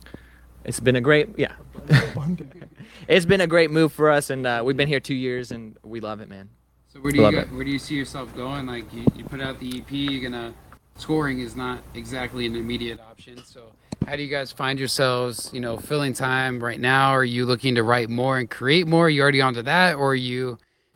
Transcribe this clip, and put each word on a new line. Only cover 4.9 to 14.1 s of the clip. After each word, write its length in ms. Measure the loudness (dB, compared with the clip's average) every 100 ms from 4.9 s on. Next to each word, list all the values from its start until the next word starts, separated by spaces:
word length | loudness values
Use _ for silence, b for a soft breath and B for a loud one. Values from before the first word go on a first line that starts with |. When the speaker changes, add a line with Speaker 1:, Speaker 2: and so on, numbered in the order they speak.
| 0
Speaker 1:
two 160 | -2 -4
years, 340 | -4 -6 -8
and 240 | -12 -14 -18
we 160 | -14 -10
love 200 | -8 -10
it, 80 | -12
man. 200 | -18 -20 _ _ _ _
Speaker 2:
So 60 | -8
where 120 | 0
do 60 | 6
you 60 |
Speaker 1:
Love 100 | 6
Speaker 2:
go, 60 | 4
Speaker 1:
it. 120 | -2
Speaker 2:
where 120 | -6
do 80 | -4
you 80 | -4
see 160 | -4 -6
yourself 400 | -6 -10 -12 -10
going? 300 | -8 -6 -8
Like, 240 | -10 -10
you, 120 | -2 0 0
you 80 |
put 180 | -4 -8
out 180 | -8 -8
the 180 | -10 -10
E 40 |
P, 160 | -8 -6 -4
you're 180 | -4 -6
gonna, 240 | -8 -12 -14 -20 -20 _ -16
touring 400 | -4 -2 -2 -4
is 160 | -8 -8
not 260 | -8 -8 -12 -16
exactly 500 | -12 -10 -8 -6 -6
an 100 | -4
immediate 440 | -6 -6 -8 -10
option. 440 | -16 -20 -20 -20 -20
So 260 | -20 -20 _ b -8
how 80 | -6